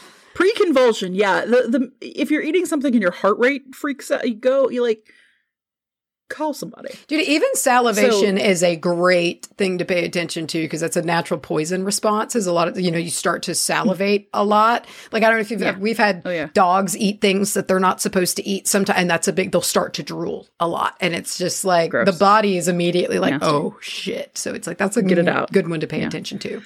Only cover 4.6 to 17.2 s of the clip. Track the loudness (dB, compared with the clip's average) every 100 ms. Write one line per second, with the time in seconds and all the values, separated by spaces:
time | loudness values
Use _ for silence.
4.6 | 2 0 -2 -2 _ _ _ _ _ _
5.6 | _ _ _ _ _ _ -16 -6 -6 -6
6.6 | -12 -14 -16 -16 -4 -2 0 0 0 0
7.6 | 2 4 4 4 4 4 2 2 2 2
8.6 | 2 2 0 2 4 4 2 -4 -10 -4
9.6 | -2 -2 -2 -2 0 -2 -4 -6 -4 -4
10.6 | -4 -4 -2 -2 0 -2 -2 -6 -2 -4
11.6 | -2 -4 -2 -2 0 0 -2 -2 0 0
12.6 | 0 0 -2 -2 -4 -4 -2 -2 -4 -4
13.6 | -2 0 0 0 0 0 -2 -2 2 4
14.6 | 4 2 -4 -18 -6 2 2 2 -2 -4
15.6 | -4 -2 -2 2 2 0 -4 -4 -2 2
16.6 | 4 4 0 0 -2 2